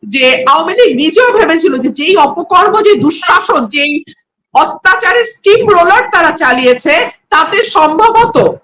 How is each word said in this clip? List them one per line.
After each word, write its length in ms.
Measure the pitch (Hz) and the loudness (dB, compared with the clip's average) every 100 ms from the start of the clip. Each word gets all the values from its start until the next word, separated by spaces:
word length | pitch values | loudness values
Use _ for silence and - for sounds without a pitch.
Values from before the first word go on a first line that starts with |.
| 214 | -6
যে 380 | 254 254 254 262 | 0 0 0 0
আওয়ামী 240 | 302 330 | 0 0
লীগ 220 | 403 466 254 | 2 2 2
নিজেও 360 | 311 370 494 | 0 2 2
ভেবেছিল 460 | 453 381 330 339 254 | 2 0 2 0 -2
যে 120 | 254 | -6
যেই 260 | 254 302 370 | -4 -2 2
অপকর্ম, 680 | 285 339 339 359 370 427 | 0 -2 -2 0 2 2
যে 120 | 415 415 | 2 2
দুঃশাসন, 720 | 294 339 349 349 381 466 226 | 0 -4 -2 -2 0 -4 -4
যেই 360 | 285 294 294 - - _ _ _ | -4 -4 -6 -10 -20 _ _ _
অত্যাচারের 720 | 262 311 - - 370 381 480 453 | -2 -2 -2 -2 0 0 -2 -2
স্টিম 440 | - - 440 - | -4 0 2 2
রোলার 340 | 370 349 415 403 | 2 2 2 0
তারা 200 | 381 330 | -2 -2
চালিয়েছে, 600 | 320 285 254 254 247 - 311 480 - _ | -2 -2 0 0 0 0 -2 -2 -10 _
তাতে 340 | 349 320 392 | -2 0 -2
সম্ভবত 760 | 453 - 302 320 427 453 453 453 - - | -2 0 0 2 2 2 0 0 -2 -4